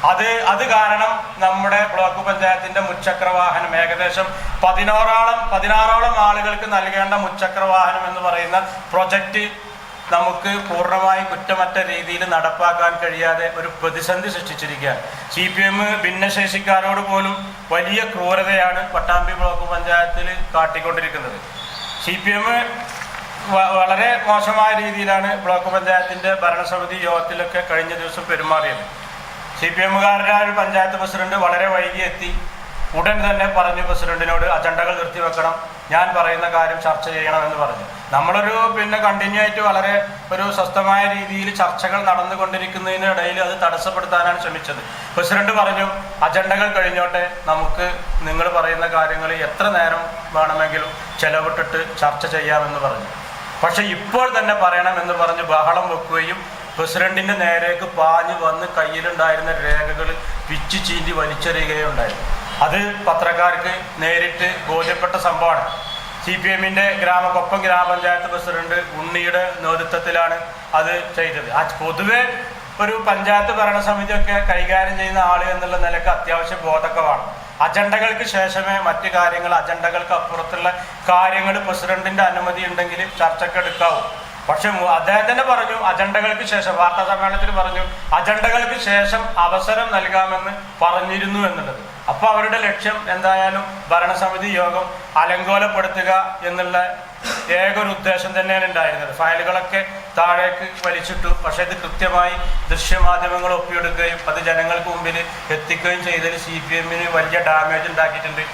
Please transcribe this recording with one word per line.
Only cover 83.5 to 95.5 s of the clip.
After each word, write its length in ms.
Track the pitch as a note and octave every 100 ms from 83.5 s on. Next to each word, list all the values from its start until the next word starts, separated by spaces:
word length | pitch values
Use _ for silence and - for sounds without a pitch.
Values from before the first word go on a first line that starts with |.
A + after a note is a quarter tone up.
| F3+
എടുക്കാവൂ. 440 | F3 - E3+ C3+ - - - - -
പക്ഷെ 220 | C3+ G#3
മു-, 180 | G3 F3+
അദ്ദേഹം 420 | E3 E3 G#3 G#3+
തന്നെ 140 | B3
പറഞ്ഞു, 320 | C4 A#3+ A3+ A3+
അജണ്ടകൾക്ക് 720 | F#3 F3+ G3 G#3 G#3+ G#3+ -
ശേഷം, 300 | G3+ F#3 E3+
വാർത്താ 280 | F3 F3
സമ്മേളനത്തിൽ 460 | F#3+ F#3+ G3 G3 G3
പറഞ്ഞു, 640 | F#3+ F#3 F3+ F#3 - -
അജണ്ടകൾക്ക് 720 | D#3 G3 G#3+ A3+ A#3 A#3+ B3+
ശേഷം 540 | G3+ G3+ G3+ A3 - -
അവസരം 540 | F3 F#3+ F#3+ A3 A#3
നൽകാമെന്ന് 580 | G3 F3+ F#3+ F#3+ F#3 F#3 G3+ G3+ -
പറഞ്ഞിരുന്നു 640 | E3+ F#3 F#3 F#3+ G3 G3+ G3
എന്നുള്ളത്. 420 | D#3+ C3+ B2+ - - -
അപ്പൊ 180 | C#3 A3
അവരുടെ 320 | G#3+ G#3+ A3
ലക്ഷ്യം 520 | G#3 G3+ G#3 A3 G#3
എന്തായാലും 720 | F3+ F#3+ F#3+ F#3+ F#3+ G3 - -
ഭരണസമിതി 580 | E3+ F3+ F#3 F#3+ F#3 G3+
യോഗം 480 | F#3 F3 F3+ F3+ - - D#3
അലങ്കോലപ്പെടുത്തുക 1200 | E3+ F#3 F#3